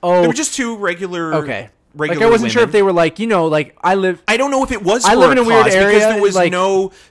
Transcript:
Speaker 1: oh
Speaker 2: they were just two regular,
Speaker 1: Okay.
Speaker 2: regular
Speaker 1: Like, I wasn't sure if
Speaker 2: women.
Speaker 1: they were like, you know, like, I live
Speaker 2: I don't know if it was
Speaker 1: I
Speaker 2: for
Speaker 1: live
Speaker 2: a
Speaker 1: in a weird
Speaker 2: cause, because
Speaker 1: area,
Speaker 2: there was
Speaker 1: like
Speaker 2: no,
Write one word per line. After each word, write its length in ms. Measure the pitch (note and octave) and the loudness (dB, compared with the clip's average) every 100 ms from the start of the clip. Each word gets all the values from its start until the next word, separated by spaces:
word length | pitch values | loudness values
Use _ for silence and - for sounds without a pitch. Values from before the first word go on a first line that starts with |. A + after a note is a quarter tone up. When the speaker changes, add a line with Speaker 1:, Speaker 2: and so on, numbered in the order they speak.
Speaker 1:
oh 200 | F3 F3+ | 0 2
Speaker 2:
they 60 | E3+ | 2
were 60 | |
just 220 | B3 D4+ - | 0 -6 -6
two 220 | A#3 G#3+ | -6 -6
regular, 560 | F#3+ F3 F#3 F3 D#3+ D#3 | -6 -6 -8 -6 -4 -4
Speaker 1:
Okay. 340 | D3 G2+ G2 _ _ | -6 -10 -12 _ _
Speaker 2:
regular 280 | D3 D3+ D#3+ | -8 -6 0
Speaker 1:
Like, 60 | A3+ | 2
I 40 | |
wasn't 200 | A3+ A3+ | 2 0
sure 80 | A#3+ | -2
if 60 | A3+ | 0
Speaker 2:
women. 40 | |
Speaker 1:
they 100 | G#3 | 2
were 100 | G3 | 2
like, 260 | E3+ D#3+ F3 | 2 0 -2
you 80 | A3+ | -2
know, 200 | F#3+ D#3+ | -2 0
like, 280 | D3+ - _ | -2 -4 _
I 120 | F3+ G3 | -2 0
live 280 | F#3 F3+ - | -2 -4 -4
Speaker 2:
I 80 | A#3 | -2
don't 120 | C#4 | -2
know 120 | C4+ | -2
if 80 | C4 | -4
it 100 | A3 | -4
was 220 | F#3 A#3 | -2 0
Speaker 1:
I 80 | F#3+ | 2
Speaker 2:
for 60 | A3+ | 4
Speaker 1:
live 120 | E3+ | 4
Speaker 2:
a 20 | |
Speaker 1:
in 40 | C4 | 4
a 40 | |
weird 200 | A3+ A3+ G#3+ | 2 2 4
Speaker 2:
cause, 80 | F#3+ | 4
because 80 | |
Speaker 1:
area, 160 | G3+ G#3 G#3+ | 4 4 2
Speaker 2:
there 80 | G#3 | 2
was 140 | G3+ F#3 | 0 2
Speaker 1:
like 160 | F3+ | 0
Speaker 2:
no, 380 | F3+ F#3+ F#3+ F#3+ - _ | 0 0 -2 -4 -10 _